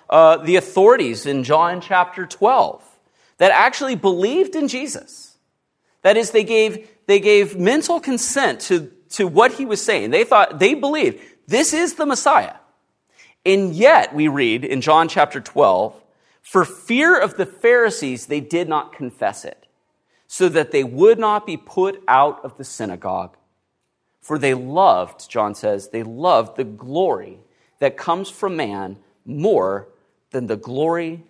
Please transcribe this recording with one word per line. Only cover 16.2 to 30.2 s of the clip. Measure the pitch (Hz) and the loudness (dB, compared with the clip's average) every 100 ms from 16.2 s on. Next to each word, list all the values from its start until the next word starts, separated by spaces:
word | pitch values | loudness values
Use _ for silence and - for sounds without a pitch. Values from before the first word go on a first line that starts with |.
| _ _ | _ _
"For | - 190 170 | -4 -2 -2
fear | - - 240 330 339 | -6 -4 0 2 2
of | 190 - | 0 -4
the | 190 | -8
Pharisees, | - 233 247 226 - 139 120 - | -2 2 2 2 -2 -8 -8 -8
they | 147 | -8
did | 143 170 165 | -4 -6 -2
not | 151 - | -4 -6
confess | - 127 - 104 98 - | -12 -14 -6 -6 -6 -16
it, | - _ _ _ _ _ _ _ | -20 _ _ _ _ _ _ _
so | - 180 | -2 0
that | 156 151 | 0 0
they | 143 | -2
would | 127 131 208 226 | -2 4 4 4
not | 220 208 202 | 0 -2 -6
be | 156 | -14
put | _ - 190 196 - | _ -4 -4 -4 0
out | 131 143 - | 2 2 -2
of | 135 - | -16 -18
the | |
synagogue." | 131 - 107 90 98 92 90 _ _ _ _ _ _ _ _ _ | -18 -10 -10 -8 -8 -8 -10 _ _ _ _ _ _ _ _ _
For | - 151 | -10 -4
they | 135 127 | -2 -2
loved, | 127 160 190 92 87 - - | -4 2 2 2 -2 -12 -10
John | 117 104 | -4 -4
says, | 104 104 101 98 | -4 -6 -6 -8
they | 113 | -10
loved | 110 117 175 127 110 - | -10 -4 0 2 0 -8
the | |
glory | 117 107 127 151 185 101 95 95 _ _ _ - | -10 -10 -8 -4 -2 -2 -8 -20 _ _ _ -4
that | 139 - | -4 -4
comes | - 175 196 | -6 -4 -6
from | - 202 165 | -8 -8 -6
man | 113 101 95 98 _ _ | -8 -8 -12 -14 _ _
more | 127 143 196 156 92 - - _ _ _ | -14 -4 0 0 0 -4 -10 _ _ _